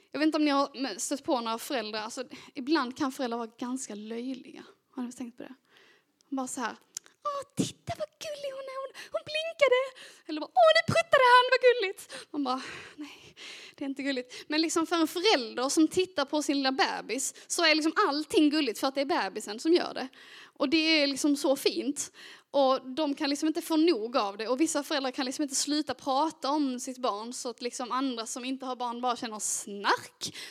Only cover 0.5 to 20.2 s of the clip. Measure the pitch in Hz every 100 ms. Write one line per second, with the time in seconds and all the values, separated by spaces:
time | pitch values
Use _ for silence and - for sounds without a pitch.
0.5 | 277 277 220 262 196 - 277 320 262 226
1.5 | 226 - 262 214 214 214 - 240 - -
2.5 | - 254 320 247 - 277 262 247 233 226
3.5 | - 247 262 - 208 214 226 254 247 -
4.5 | - - _ _ - 240 - 240 - -
5.5 | 254 _ _ _ _ _ _ _ 269 254
6.5 | 277 220 226 _ - - _ 587 571 539
7.5 | - - - - 679 605 _ 640 571 571
8.5 | 539 539 523 539 - - 659 605 622 659
9.5 | 640 554 508 523 - - - - 311 302
10.5 | 740 640 640 659 659 679 587 494 494 508
11.5 | 508 494 494 381 403 - - - 302 254
12.5 | 262 - - - - 294 - - - -
13.5 | - - - 277 269 269 262 247 - -
14.5 | 302 330 339 320 339 320 349 403 370 220
15.5 | 226 269 330 311 - 370 - 277 302 294
16.5 | 277 262 269 269 185 190 254 - - -
17.5 | - 320 302 311 359 339 285 302 427 302
18.5 | 302 262 202 269 277 277 302 196 214 220
19.5 | 214 320 339 - - 262 -